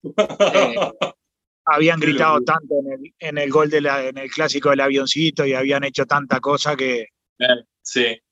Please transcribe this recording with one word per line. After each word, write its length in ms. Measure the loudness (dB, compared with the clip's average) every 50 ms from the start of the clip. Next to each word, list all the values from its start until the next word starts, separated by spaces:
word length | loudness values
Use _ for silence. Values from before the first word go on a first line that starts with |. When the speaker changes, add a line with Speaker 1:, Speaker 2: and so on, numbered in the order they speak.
| -14
Speaker 1:
Eh, 720 | -6 -2 -2 -2 -2 0 0 0 2 4 2 2 2 0
Speaker 2:
<laughs> 400 | -2 -4 -4 -4 -6 -6 -6 -6 _ _ _ _ _ _ _ _ _ _
Speaker 1:
habían 340 | 0 2 4 4 4 2 2
Speaker 2:
Qué 80 | 2
Speaker 1:
gritado 280 | 0 2 2 2 4 2 2
Speaker 2:
locura. 160 | 2 0 -2
Speaker 1:
tanto 200 | -2 -2 -2 -4 -2
en 140 | -2 -4 -10
el, 200 | -12 -14 -18 _ _
en 180 | -10 -8 -4
el 120 | -4 -4 2
gol 180 | 2 2 2 4
de 120 | 2 0
la, 240 | 2 2 -2 -2 -2
en 120 | -6 -8
el 120 | -8 -12 -10
clásico 380 | -4 -2 -2 -2 -2 0 2 2
del 100 | 2 2
avioncito 680 | 2 2 2 0 0 0 -2 0 0 0 0 0 -2
y 80 | 0 0
habían 300 | 0 0 0 0 0 -2
hecho 220 | -4 -4 -4 -2
tanta 340 | 0 0 -2 0 0 -4 -2
cosa 380 | 0 0 -2 0 0 -4 -2
que 240 | -2 -2 -2 -2 -4 -6 -10 _ _ _ _ _ _
Speaker 2:
Eh, 60 | 2 2 2 0 0 _ _ _
sí. 400 | _ -4 -2 0 0 0 -2 -6 _ _